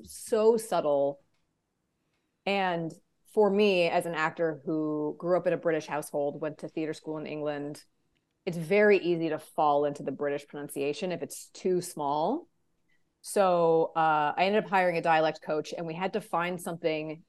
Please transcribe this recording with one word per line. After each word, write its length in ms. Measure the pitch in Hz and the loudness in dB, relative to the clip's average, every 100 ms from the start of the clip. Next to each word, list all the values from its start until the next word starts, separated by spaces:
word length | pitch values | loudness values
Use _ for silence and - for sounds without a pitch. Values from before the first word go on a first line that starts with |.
so 540 | - - - 220 220 233 | -18 -18 -2 4 4 4
subtle. 640 | - 175 151 143 143 139 _ _ _ _ _ _ _ _ _ _ _ _ 190 | 2 -2 2 2 2 -2 _ _ _ _ _ _ _ _ _ _ _ _ -2
And 480 | 196 185 170 165 - _ _ _ | 0 0 -2 -4 -10 _ _ _
for 160 | 214 202 | 2 4
me, 380 | 196 208 180 165 | 4 4 4 2
as 180 | 175 170 | 2 -2
an 100 | 156 | -2
actor 460 | 160 165 165 147 175 | -2 0 -2 -2 -4
who 500 | 156 156 151 151 151 | -2 -2 -2 -4 -4
grew 200 | 175 175 | 0 2
up 100 | 175 | 2
in 60 | |
a 40 | 165 | 0
British 300 | 170 156 - | 0 -2 -2
household, 540 | 147 - 147 143 147 | -6 -4 -4 -4 -4
went 160 | 156 151 | -8 -8
to 80 | - | -10
theater 260 | 165 156 | -6 -6
school 240 | 156 - 156 | -6 -10 -10
in 80 | 143 | -8
England, 580 | 151 147 143 143 147 - _ _ _ _ _ 190 | -6 -6 -6 -8 -12 -18 _ _ _ _ _ -8
it's 120 | 170 | -6
very 400 | 160 202 208 196 | 0 4 6 6
easy 320 | 170 165 160 | 4 0 0
to 100 | 151 | -4
fall 460 | - - 151 143 147 | -6 0 2 4 2
into 180 | 143 | -2
the 80 | 143 | -8
British 360 | 135 143 143 - | -4 -4 -4 -8
pronunciation 640 | 147 147 143 139 151 185 | -12 -10 -4 -4 -4 -6
if 100 | 170 | -6
it's 260 | - - - | -8 -12 -16
too 280 | - 185 180 | -6 -2 -2
small. 680 | 175 165 143 147 175 311 - _ _ _ _ _ _ _ | -2 -6 -2 0 0 -2 -6 _ _ _ _ _ _ _
So, 720 | - 208 185 175 165 165 160 165 | -4 2 4 4 4 4 2 2
uh, 380 | 160 151 147 - | 2 4 2 2
I 80 | 190 | 2
ended 180 | 214 | 2
up 60 | 208 | 2
hiring 280 | 196 180 165 | 2 2 0
a 40 | |
dialect 400 | 165 160 156 156 - | 2 4 2 -2 -4
coach, 280 | 156 - - | -4 -4 -8
and 80 | 165 | -8
we 80 | |
had 200 | 165 190 | -6 -4
to 80 | 208 | -4
find 380 | - 170 175 180 | -4 -4 -4 -6
something 600 | 180 170 160 156 156 156 | -8 -4 -2 -2 -6 -10